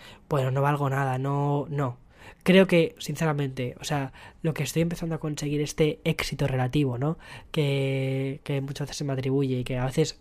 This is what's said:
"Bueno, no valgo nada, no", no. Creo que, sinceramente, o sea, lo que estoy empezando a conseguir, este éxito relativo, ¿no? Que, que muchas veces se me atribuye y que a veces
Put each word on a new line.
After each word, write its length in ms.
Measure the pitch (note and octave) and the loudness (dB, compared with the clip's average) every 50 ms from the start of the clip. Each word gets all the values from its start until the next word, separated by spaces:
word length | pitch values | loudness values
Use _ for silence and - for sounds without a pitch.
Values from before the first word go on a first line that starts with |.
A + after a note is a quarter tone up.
| - - - - - - | -14 -20 -20 -20 -6 -2
"Bueno, 220 | D#3 C#3 C3 C3 B2+ | 0 0 2 2 2
no 100 | C#3 C#3 | 2 2
valgo 260 | C#3+ D3 C#3+ C#3+ C3+ | 2 2 2 0 0
nada, 300 | C3+ C#3 C#3 C3+ B2+ C3 | 0 0 0 0 -2 -2
no", 480 | C3+ C#3 C#3+ C#3+ C#3+ C#3+ C#3+ C#3+ D3 - | -2 -2 0 0 2 2 2 0 0 -2
no. 300 | C#3+ C#3+ C#3+ B2 B2 - - - - - - - - - - | -2 -2 -2 -2 -4 -8 -14 -20 -20 -20 -20 -20 -20 -2 2
Creo 220 | - F3+ F#3 F#3+ | 6 6 8 8
que, 280 | - F3+ E3+ E3 - - - | 8 6 4 4 2 0 -6
sinceramente, 760 | - - D3 - E3+ D#3+ D3 C#3+ C#3+ C3+ C3+ C3+ B2 B2 - - | -8 -8 -4 -2 0 0 0 0 -2 -2 -4 -4 -6 -6 -6 -8
o 40 | - | -6
sea, 280 | - D#3 C#3+ C#3 - - - - - - - - | -4 -2 -2 -2 -4 -8 -14 -20 -20 -12 -4 -4
lo 120 | D#3+ D3+ | -2 -2
que 80 | - D3 | -2 -4
estoy 200 | - - D#3+ E3+ | -2 0 0 0
empezando 320 | E3+ E3+ - F3 E3 E3 | 0 0 -4 -4 -4 -4
a 40 | D3+ | -4
conseguir, 420 | - D#3 D3+ - D3+ D3 D3 D3 | -4 -4 -4 -4 -2 -2 0 0
este 400 | D3+ D3 - - D#3 D3+ D3 - - | -2 -2 0 2 2 2 2 0 0
éxito 420 | E3 D#3+ - - - D3 - C#3+ | 0 0 0 -2 -4 -2 -2 0
relativo, 520 | C3 B2+ B2+ B2+ B2 - D3+ D3 C3 B2 A#2+ | 0 2 0 0 2 2 2 2 2 2 0
¿no? 200 | C#3 D3+ E3+ - - - - - - - | 0 0 0 -2 -6 -14 -18 -18 -16 -6
Que, 920 | - D#3+ D3 C#3 C#3 C#3 C3+ C3+ C3+ C3+ C3+ C3+ C3+ C3+ C3+ C3+ C3+ - - | -2 0 0 2 2 0 0 0 0 0 0 0 0 0 -2 -2 -4 -6 -4
que 160 | - C#3+ C#3 | -4 -2 -2
muchas 260 | C3+ C#3 C#3 - D3 | -2 -4 -6 -6 -8
veces 120 | C3 - - | -8 -6 -6
se 60 | D3+ | -4
me 80 | C#3+ C3+ | -2 -2
atribuye 460 | C3 B2+ C3 C3+ C#3+ C#3 C3 B2+ B2 | -2 0 0 2 2 2 2 0 -2
y 60 | B2 | -2
que 140 | - C3 B2 | -2 -2 -2
a 80 | B2 | -2
veces 340 | C3 - E3 D#3 - - - | 0 2 2 0 0 -2 -8